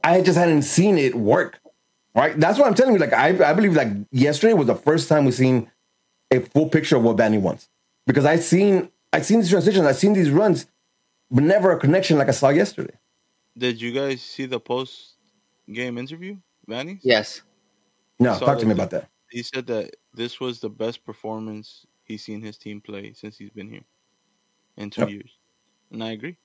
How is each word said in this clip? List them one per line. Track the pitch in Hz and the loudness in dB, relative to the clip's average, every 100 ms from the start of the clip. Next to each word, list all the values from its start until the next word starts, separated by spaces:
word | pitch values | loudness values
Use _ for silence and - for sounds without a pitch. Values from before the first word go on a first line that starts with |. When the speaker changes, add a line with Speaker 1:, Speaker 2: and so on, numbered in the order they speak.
Speaker 1:
I | 160 180 | 2 2
just | 180 165 | 2 2
hadn't | 175 151 | 2 2
seen | 139 - 196 185 | 0 2 2 2
it | 135 | 0
work | 120 104 160 - - _ _ _ _ _ 113 | -2 0 0 0 -10 _ _ _ _ _ -2
right? | 151 151 | 0 2
That's | 160 208 | 0 4
what | 277 | 4
I'm | |
telling | 190 262 | 4 4
you. | 208 | 4
Like, | 139 | 2
I, | 110 143 180 151 | 2 2 4 2
I | |
believe, | 170 202 156 | 4 2 2
like, | 120 101 104 | 0 -4 -4
yesterday | 127 143 143 220 | 0 2 2 2
was | 214 127 | 4 2
the | 101 | 0
first | - 160 - | 0 0 2
time | 151 139 | 2 2
we've | |
seen | 123 131 127 113 _ _ _ _ _ _ | 2 2 2 -2 _ _ _ _ _ _
a | 127 | -2
full | - 147 156 | 0 0 2
picture | 156 - 139 | 0 2 2
of | |
what | 117 101 | 2 2
Vandy | 113 107 | 2 2
wants. | 92 - - _ _ _ - | -2 -6 -14 _ _ _ -2
Because | 135 143 | 0 2
I've | 165 | 2
seen, | 165 175 202 190 180 _ _ | 2 2 4 2 -2 _ _
I've | - - | -4 2
seen | 226 | 0
these | 180 | 2
transitions, | 190 160 190 151 | 2 2 2 2
I've | 131 | 2
seen | 196 | 2
these | 202 160 | 2 2
runs, | 147 208 170 - _ _ _ _ _ _ | 2 2 0 -4 _ _ _ _ _ _
but | 127 | 0
never | 151 202 190 | 2 4 2
a | 160 | 2
connection | 139 180 190 156 | 2 2 2 0
like | 139 | 2
I | |
saw | 127 135 | 2 2
yesterday. | 147 208 - - _ _ _ _ _ _ - | 2 -2 -6 -14 _ _ _ _ _ _ -6
Speaker 2:
Did | 123 113 | -6 -4
you | 117 | -6
guys | 123 139 131 | -6 -6 -8
see | - - 135 | -12 -14 -8
the | 123 | -10
post-game | - 127 131 - - _ _ _ _ _ _ 110 123 120 | -6 -8 -8 -16 -20 _ _ _ _ _ _ -10 -10 -10
interview, | 131 160 185 202 _ _ - | -12 -14 -16 -18 _ _ -14
Vanny? | 113 151 196 | -12 -12 -6
Speaker 3:
Yes. | 127 113 107 - _ _ _ _ _ _ _ _ | 0 0 -2 -14 _ _ _ _ _ _ _ _
Speaker 1:
No, | 123 | 0
Speaker 2:
Saw | 95 123 | 0 -2
Speaker 1:
talk | 120 | 0
to | 110 | 0
Speaker 2:
that | |
Speaker 1:
me | 98 | -2
Speaker 2:
the | |
Speaker 1:
about | 95 | -4
that. | 92 - _ _ | -8 -12 _ _
Speaker 2:
He | 120 | -14
said | 117 131 123 | -10 -12 -8
that | 113 92 - _ | -8 -8 -16 _
this | - 120 - | -12 -12 -8
was | 127 117 | -12 -10
the | 110 | -12
best | 107 113 120 - | -8 -8 -8 -20
performance | 110 110 110 110 107 107 - _ _ | -16 -12 -12 -12 -14 -18 -20 _ _
he's | _ 107 | _ -16
seen | - 107 | -14 -14
his | 110 104 | -16 -18
team | 107 104 | -18 -18
play | - 101 104 | -16 -18 -18
since | 110 107 104 | -18 -20 _
he's | 101 | -20
been | 110 101 | -20 -20
here | 110 _ _ _ _ _ _ _ _ _ - | -20 _ _ _ _ _ _ _ _ _ -18
in | 104 | -14
two | - | -8
Speaker 1:
Yep. | 104 | -8
Speaker 2:
years. | 101 - _ _ _ _ _ _ | -8 -20 _ _ _ _ _ _
And | 110 | -16
I | 113 | -14
agree. | 110 139 175 | -14 -16 -18